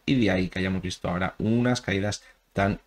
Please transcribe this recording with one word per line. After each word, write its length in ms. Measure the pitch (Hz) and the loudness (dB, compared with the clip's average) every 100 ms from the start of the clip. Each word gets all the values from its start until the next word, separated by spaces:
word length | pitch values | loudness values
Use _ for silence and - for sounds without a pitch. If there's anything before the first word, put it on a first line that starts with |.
| - | 0
y 80 | 135 | 2
de 160 | 104 | 4
ahí 160 | 92 92 | 2 0
que 100 | 92 | -2
hayamos 240 | 95 92 | -2 -2
visto 260 | 90 - 90 | -4 -6 -4
ahora 280 | 90 92 - | -2 -4 -2
unas 440 | 107 117 123 110 | 0 2 2 0
caídas 420 | - 98 104 - - _ _ | 0 -2 -2 -4 -10 _ _
tan 300 | - 98 95 | -2 0 -2